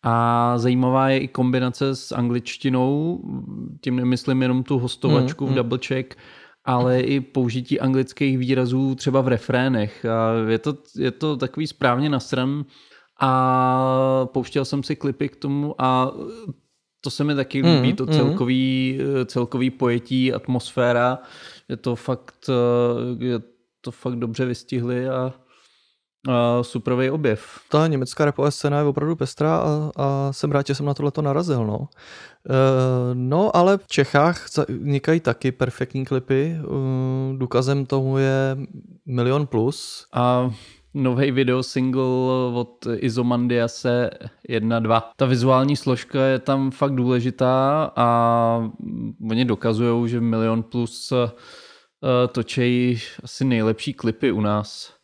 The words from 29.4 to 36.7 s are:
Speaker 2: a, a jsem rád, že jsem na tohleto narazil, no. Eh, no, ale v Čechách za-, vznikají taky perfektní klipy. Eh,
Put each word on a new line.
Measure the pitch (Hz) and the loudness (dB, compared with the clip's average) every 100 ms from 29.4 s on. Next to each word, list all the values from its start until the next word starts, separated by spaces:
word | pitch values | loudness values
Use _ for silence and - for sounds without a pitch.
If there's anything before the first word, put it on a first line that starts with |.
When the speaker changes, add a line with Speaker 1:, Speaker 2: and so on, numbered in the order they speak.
| 151 165 | 0 2
Speaker 2:
a, | - 151 151 - | 2 0 -2 -2
a | 139 139 139 | -2 0 -2
jsem | 135 151 | -2 0
rád, | 143 139 | 0 0
že | |
jsem | 135 143 | -2 -2
na | |
tohleto | 139 143 139 | -2 -2 0
narazil, | 147 139 175 135 107 | 0 0 0 0 0
no. | 107 143 _ - - - - - | -4 -8 _ -20 -20 -20 -20 -2
Eh, | 135 135 131 131 127 123 | 2 4 4 2 2 0
no, | 123 127 151 208 175 | -2 0 2 2 4
ale | 180 196 | 4 2
v | - | 0
Čechách | - 139 147 160 170 - | 0 2 4 4 0 -6
za-, | - - | -4 -4
vznikají | 127 143 143 143 165 | -4 -2 -2 2 0
taky | 143 117 135 | 2 0 -2
perfektní | 127 127 - 131 135 | -2 -4 -2 -6 -4
klipy. | 131 131 127 135 151 165 | -2 -4 0 0 0 -4
Eh, | 147 | -6